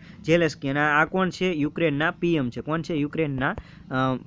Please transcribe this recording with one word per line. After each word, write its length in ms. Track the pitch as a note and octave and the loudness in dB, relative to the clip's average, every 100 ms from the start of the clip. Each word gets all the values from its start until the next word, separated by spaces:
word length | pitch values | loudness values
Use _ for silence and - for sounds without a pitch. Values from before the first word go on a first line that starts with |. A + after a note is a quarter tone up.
| - - | -8 -8
ઝેલેન્સ્કી. 480 | - E3+ E3 - C#3 | 2 4 2 0 -4
અને 100 | C#3+ | 0
આ 260 | D3+ D3 D#3+ | 2 4 2
કોણ 240 | F#3 F#3 | 2 -2
છે? 220 | - F#3 | 0 -2
યુક્રેનના 600 | D#3+ D3 D#3 E3 C#3+ D#3+ | 0 -2 0 0 2 0
પી 240 | F3 F3 E3 | 0 0 2
એમ 140 | B2 | 0
છે. 120 | A#2+ | -4
કોણ 200 | B2+ D#3+ | -4 -4
છે? 140 | D#3+ D#3+ | -2 -2
યુક્રેનના, 560 | D3 D#3 D3+ C3+ C#3 | -2 0 -2 0 -2
અ, 640 | G#3 - - - C3 C3 B2+ | -4 -10 -18 -6 -2 0 -2